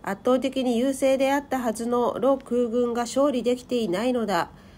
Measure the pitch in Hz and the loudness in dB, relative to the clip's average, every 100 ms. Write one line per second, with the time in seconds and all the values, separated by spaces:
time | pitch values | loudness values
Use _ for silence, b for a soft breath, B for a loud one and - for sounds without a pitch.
0 | - 202 254 254 262 269 254 226 269 269 | -8 -4 2 2 0 -2 0 0 0 0
1 | 269 269 269 285 277 262 247 220 233 240 | 2 2 2 0 -2 -4 -2 -4 -2 0
2 | 240 - 247 269 - 240 240 240 240 233 | 0 0 2 0 0 -2 0 0 0 -2
3 | 233 262 285 254 220 254 - 247 214 175 | -2 2 2 2 0 -2 -2 -2 0 0
4 | 247 247 214 175 - B B | 0 0 0 0 -2 B B